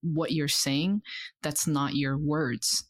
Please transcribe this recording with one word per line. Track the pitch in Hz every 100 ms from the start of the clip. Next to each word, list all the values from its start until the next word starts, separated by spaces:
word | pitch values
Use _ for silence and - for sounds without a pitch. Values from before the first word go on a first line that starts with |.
what | 170 156 160
you're | 160 143
saying. | - 143 139 175 208 - - - -
That's | 151 143 -
not | 143 139 139
your | 139 135
words | 147 151 156 180 - -